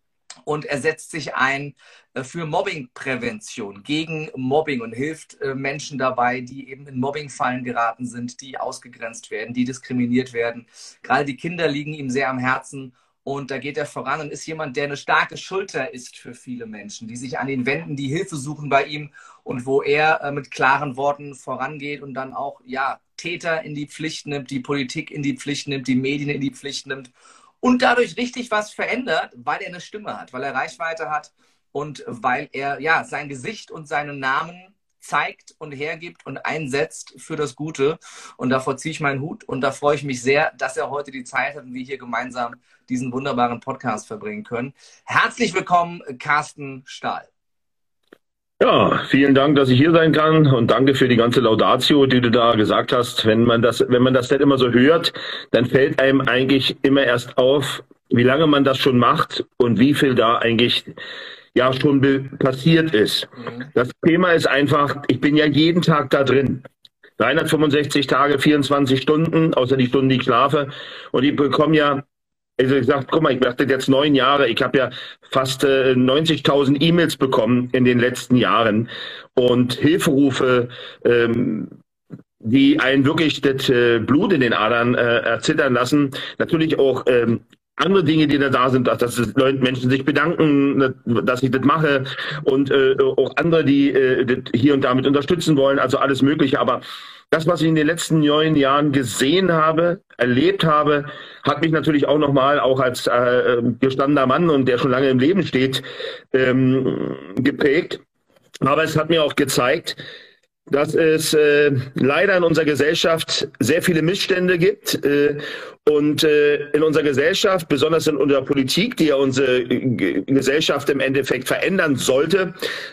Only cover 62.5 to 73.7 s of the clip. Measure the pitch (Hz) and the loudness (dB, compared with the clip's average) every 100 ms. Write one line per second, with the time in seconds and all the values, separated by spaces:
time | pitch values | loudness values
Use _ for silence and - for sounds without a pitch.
62.5 | 131 165 160 160 214 202 - - - - | 0 2 2 4 2 2 -2 -6 -12 -14
63.5 | 120 135 - 123 - 170 165 180 160 - | -12 -4 -2 -2 0 2 4 4 2 2
64.5 | 131 139 147 143 - - 131 147 151 151 | 2 2 2 0 -2 -2 0 2 2 4
65.5 | 143 160 175 160 151 135 147 135 127 127 | 4 4 2 2 2 2 0 2 2 0
66.5 | - - _ _ _ - - 113 156 160 | -4 -10 _ _ _ -10 -2 0 0 0
67.5 | 156 151 143 147 147 139 135 143 139 143 | 2 2 2 0 -2 0 2 2 2 2
68.5 | 147 135 143 135 135 143 151 160 160 160 | 2 2 2 2 2 2 2 2 2 2
69.5 | - 127 135 123 139 131 131 127 117 135 | 2 2 2 2 2 2 2 2 2 2
70.5 | 147 139 - - - - - 139 127 143 | 0 -4 -10 -16 -18 -6 0 2 2 0
71.5 | - 151 156 143 143 - _ _ _ _ | 2 2 4 2 0 -6 _ _ _ _
72.5 | - 131 139 120 139 131 160 156 123 127 | -2 2 2 2 0 0 0 2 2 0
73.5 | 120 131 | 0 0